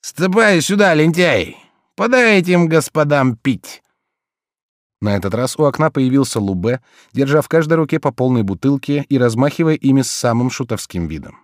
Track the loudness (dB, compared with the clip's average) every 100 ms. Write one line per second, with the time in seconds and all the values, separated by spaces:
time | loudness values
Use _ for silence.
0 | -18 -4 -2 2 4 2 0 2 2 4
1 | 2 2 2 2 -2 -10 _ _ _ -6
2 | 0 2 4 2 2 2 2 0 0 -2
3 | 0 2 2 0 -4 -4 -8 -20 _ _
4 | _ _ _ _ _ _ _ _ _ _
5 | -4 -2 -2 -4 -4 0 -2 2 -2 0
6 | 0 2 0 -2 -4 -2 -4 -4 _ _
7 | _ -4 0 2 2 0 2 0 0 -2
8 | -2 -2 0 0 0 -2 -2 -2 -2 -6
9 | -2 0 0 2 -2 0 0 0 2 2
10 | 0 -2 -2 0 -2 -4 -8 -8 -8 -6
11 | -6 -8 -12 -20